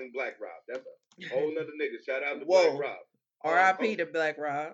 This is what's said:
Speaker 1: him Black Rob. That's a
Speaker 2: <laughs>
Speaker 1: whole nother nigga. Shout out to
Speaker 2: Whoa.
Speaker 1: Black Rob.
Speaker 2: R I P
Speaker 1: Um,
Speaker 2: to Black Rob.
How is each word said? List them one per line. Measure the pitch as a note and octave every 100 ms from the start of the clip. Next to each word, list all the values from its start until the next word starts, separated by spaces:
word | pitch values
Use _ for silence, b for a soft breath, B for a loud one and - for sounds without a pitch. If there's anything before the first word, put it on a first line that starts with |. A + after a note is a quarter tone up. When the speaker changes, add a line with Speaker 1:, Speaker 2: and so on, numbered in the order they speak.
Speaker 1:
him | B2+
Black | B2 A#2 -
Rob. | G2 E2 -
That's | B2 -
a | - _ -
Speaker 2:
<laughs> | -
Speaker 1:
whole | B2 - D#3+
nother | D3 D3+
nigga. | C3+ A#2
Shout | - C3
out | C#3+ -
to | D#3
Speaker 2:
Whoa. | F#3 E3 C#3
Speaker 1:
Black |
Rob. | C3+ F2+ - _ _ _ D3+
Speaker 2:
R | E3+
I | F#3+
P | F#3+ A3
Speaker 1:
Um, | G3
Speaker 2:
to | D#3+
Black | D#3+ D#3 D3+
Rob. | D3 C#3+ D#3